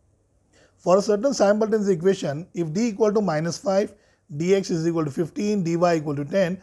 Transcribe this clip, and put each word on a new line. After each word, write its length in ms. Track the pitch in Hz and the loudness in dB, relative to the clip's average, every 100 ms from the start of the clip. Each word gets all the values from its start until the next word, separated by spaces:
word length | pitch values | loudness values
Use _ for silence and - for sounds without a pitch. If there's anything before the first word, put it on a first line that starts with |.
| _ _ _ _ _ _ _ _ 180 | _ _ _ _ _ _ _ _ 2
For 100 | 190 | 4
a 40 | |
certain 320 | 196 208 269 | 4 0 0
simultaneous 540 | 247 202 214 220 220 202 | 2 2 4 2 0 0
equation, 520 | 175 180 190 170 143 180 180 | 2 2 0 -2 -6 -8 -6
if 120 | 165 | -4
D 80 | 165 240 | -2 -2
equal 260 | 202 214 | 0 0
to 80 | 208 | 2
minus 360 | 190 156 165 160 | 0 -2 -4 -4
five, 360 | - 190 220 - _ _ _ | -2 0 -2 -8 _ _ _
D 200 | 147 175 196 | -6 0 0
X 120 | 190 | 0
is 120 | 175 165 | -2 0
equal 180 | 165 151 | 0 -2
to 60 | |
fifteen, 500 | 131 160 - 208 208 | -4 -6 -4 -2 -2
D 80 | 170 170 | -2 0
Y 180 | 175 165 | 2 2
equal 200 | 151 143 | -2 -6
to 60 | 143 | -2
ten, 240 | 196 175 185 | 0 0 -2